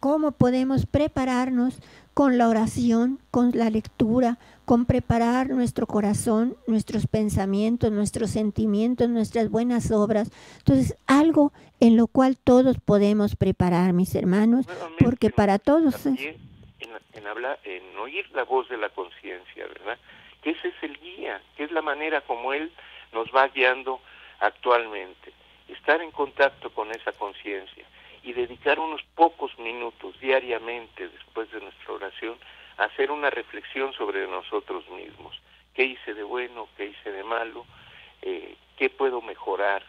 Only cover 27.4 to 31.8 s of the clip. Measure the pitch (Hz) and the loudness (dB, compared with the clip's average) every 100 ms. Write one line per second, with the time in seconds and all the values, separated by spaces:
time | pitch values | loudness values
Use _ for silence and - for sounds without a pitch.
27.4 | 107 98 95 - - _ - - 127 120 | -10 -10 -12 -20 -20 _ -20 -20 -14 -8
28.4 | 120 123 147 151 160 151 - - 165 165 | -8 -6 -4 -2 -4 -8 -14 2 2 2
29.4 | 135 - 117 120 120 - - - 131 131 | -12 -10 -12 -10 -12 -12 -18 -12 0 0
30.4 | 123 113 113 120 113 - 92 - - - | 0 -8 -6 -12 -14 -16 -18 -18 -16 -12
31.4 | 110 110 98 - | -12 -12 -16 -20